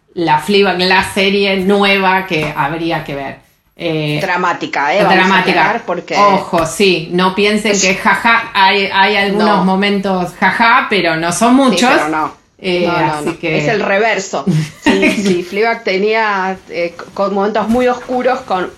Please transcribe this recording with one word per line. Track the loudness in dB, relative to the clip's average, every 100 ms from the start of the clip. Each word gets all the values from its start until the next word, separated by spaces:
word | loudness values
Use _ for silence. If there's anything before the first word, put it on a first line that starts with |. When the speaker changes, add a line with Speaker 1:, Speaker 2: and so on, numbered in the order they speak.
| _ -4
Speaker 1:
la | 0 0
Fleabag, | 2 2 4 2
la | 2 2 0
serie | 0 0 2 0 0
nueva | 2 2 2 2 2 0 0
que | -4 -4 -4
habría | -4 -4 -4 -4
que | -6 -10
ver. | -10 -14 _ _ _ -10
Eh, | -6 -4 -4 -4
Speaker 2:
Dramática, | -2 -2 -2 -2 -4 -4 0 2
¿eh? |
Vamos | 2
a | 2
Speaker 1:
dramática. | 2 2 2 2
Speaker 2:
aclarar | 0 0 -4
porque | -6 -4 2
Speaker 1:
Ojo, | 4 2 0 -2 -2
sí, | 0 2 2 -2
no | 0 0 0
piensen | 0 0 0 0
que, | 0
jaja, | 0 0 0 2 0 0 2
hay, | 2 2 0
hay | 2 2 2
algunos | 0 0 2 2
Speaker 2:
No. | 2
Speaker 1:
momentos | 2 0 0 -2 -2 -4 -2
jaja, | -2 2 2 2 2
pero | 0 0 0
no | -2
son | 0 4
Speaker 2:
Sí, | 4
Speaker 1:
muchos. | 4 2 2
Speaker 2:
pero | 2 0
no. | -2 -4 -8 _ _
Speaker 1:
Eh, | -4 -2 0
Speaker 2:
No, | 0
no, | 0
Speaker 1:
así | -2 -4
Speaker 2:
no. | -6
Speaker 1:
que | -4 -2
Speaker 2:
Es | 0
el | 0
reverso. | 0 0 0 -2 -4 -6 -2 -2
Speaker 1:
<laughs> | -2 -4
Speaker 2:
Sí, | 0 2 2
sí, | 0 0 -2
Fleabag | -2 -2 -2 -2
tenía, | -2 -2 0 0 0 -2 -4 -6 -10
eh, | -6 -6 -8
co-, | -12
con | -4 -2 -2
momentos | -2 -2 0
muy | 0 0
oscuros, | -2 -4 -2 -2 -2
con, | -2 -4 -4